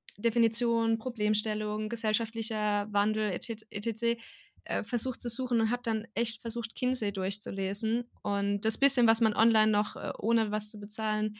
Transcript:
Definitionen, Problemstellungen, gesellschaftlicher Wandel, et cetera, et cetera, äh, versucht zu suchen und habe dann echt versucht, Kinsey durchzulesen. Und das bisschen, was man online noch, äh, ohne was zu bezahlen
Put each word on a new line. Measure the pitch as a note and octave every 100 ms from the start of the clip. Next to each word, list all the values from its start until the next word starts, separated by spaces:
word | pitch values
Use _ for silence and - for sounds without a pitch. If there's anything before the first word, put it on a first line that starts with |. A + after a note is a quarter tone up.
| - -
Definitionen, | A3+ A3+ A3+ A3+ A#3+ A#3 A3+ A3+
Problemstellungen, | B3 A3+ G#3 G#3 A3 G#3+ G#3+ G#3+ G#3+
gesellschaftlicher | A3+ A3 G#3+ A3 A3+ A3 A3 G#3 G#3 G3+
Wandel, | G3+ G#3 G#3+ G#3+
et | F#3+
cetera, | - A3 -
et | -
cetera, | A3+ A3 A#3 A#3 - - - _
äh, | - G3
versucht | G#3 A#3+ C4 A#3+
zu | A#3+
suchen | - B3+ A#3
und | A3
habe | A#3+
dann | A#3+ A3 -
echt | - A#3 -
versucht, | A#3 A3+ A3
Kinsey | - B3+ B3 G3+
durchzulesen. | G3 F#3+ - - G3 F#3+ G3 A3 A#3 A#3+ _
Und | G3+ G3+ G3+ G3+
das | A3 -
bisschen, | C#4 B3+ A#3
was | A3+
man | A3
online | - A#3 A3+ G#3+
noch, | G#3 G#3 -
äh, | - -
ohne | A3 A#3 G#3+
was | G#3 G#3
zu | G#3
bezahlen | G3+ - A3 G#3+ G#3+